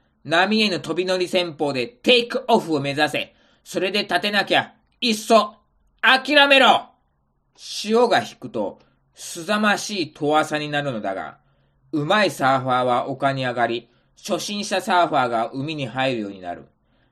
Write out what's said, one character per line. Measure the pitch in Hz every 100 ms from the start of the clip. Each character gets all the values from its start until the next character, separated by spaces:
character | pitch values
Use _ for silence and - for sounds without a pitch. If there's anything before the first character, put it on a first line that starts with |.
| _ _
波 | 135 165 190 220
へ | 214
の | 165
飛 | 143
び | 165 185
乗 | 185
り | 180
戦 | 180 175
法 | 143 147
で | 131 120
テ | _ - 247
イ | 240
ク | 240 -
オ | 226
フ | 170 156
を |
目 | 139
指 | 139 151
せ。 | 139 95 _ _ _
そ | - 180
れ | 185
で | 202
立 | 208 -
て | 208
な | 208 190
き | 156
ゃ、 | 117 _ _ _
い | 247
っ | 214
そ、 | - 226 - - _ _ _ _
諦 | 226 254 262 294 277
め | 269
ろ。 | 233 - - _ _ _ _ _ _ _
潮 | - - 208 226 247
が | 156
引 | 110 -
く | 127
と、 | 113 98 - _ _ _
す | - - 175 165
ざ | 214
ま | 214 190
し | - 202
い | 147
遠 | - 147 151
浅 | 147 151
に | 151
な | 147
る | 147
の | 107
だ | 101 95
が、 | 78 - _ _ _ _ _
う | 156 151
ま | 180 190
い |
サ | 131 131 135
ー |
フ | 127
ァ |
ー | 127
は | 123 123 131
丘 | 131 139
に | 135 127
上 |
が | 120 117
り、 | 120 - _ _ _
初 | - 220
心 | - 208
者 | 202 190
サ | 202 180 170
ー |
フ | 147
ァ |
ー | 123
が | 117 117
海 | 135 147 156
に | 127
入 | 127 131 120
る |
よ | 101
う |
に | 95
な | 90
る。 | 82 73 _ _ _ _